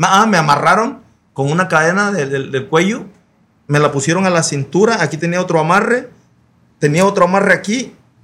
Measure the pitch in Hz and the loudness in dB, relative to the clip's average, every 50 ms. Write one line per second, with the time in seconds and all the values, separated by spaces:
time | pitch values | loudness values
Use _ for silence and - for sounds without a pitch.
0 | 170 185 190 196 220 220 196 165 156 147 143 131 147 165 185 208 233 277 269 - | 0 2 4 4 4 4 2 2 2 2 2 2 2 2 2 2 0 -2 -6 -10
1 | - _ _ _ _ _ - 139 139 139 156 175 185 175 175 156 156 165 185 196 | -18 _ _ _ _ _ -8 -6 -4 -2 0 -2 -2 0 0 2 2 2 0 0
2 | 208 202 202 175 143 135 139 139 131 120 135 131 117 - 156 160 180 196 233 277 | -2 -2 -2 -4 -4 -4 -4 -6 -6 -4 -6 -6 -4 0 0 0 2 0 -2 -6
3 | - - - _ _ _ _ _ _ _ _ _ _ - 143 147 151 143 143 139 | -10 -16 -20 _ _ _ _ _ _ _ _ _ _ -2 0 0 2 0 0 -2
4 | - 160 165 185 196 185 175 165 160 - 151 139 131 - - 180 214 226 226 208 | -2 -2 -2 0 0 0 0 0 -2 -2 -4 -6 -6 -2 0 0 2 2 2 0
5 | 165 139 160 151 170 170 175 180 180 175 170 160 156 165 180 202 220 226 240 254 | -2 -4 -4 -6 -6 -4 -4 -4 -4 -2 -2 -2 0 2 2 2 2 0 -2 -4
6 | 247 - - _ _ _ _ _ _ _ _ _ _ _ _ - 156 147 147 170 | -4 -10 -20 _ _ _ _ _ _ _ _ _ _ _ _ -2 -2 0 2 2
7 | 190 196 196 180 180 175 185 196 196 196 180 175 - 196 220 262 233 - - _ | 2 2 2 2 0 2 2 0 2 2 0 0 0 -4 -6 -6 -6 -8 -14 _
8 | _ _ _ _ | _ _ _ _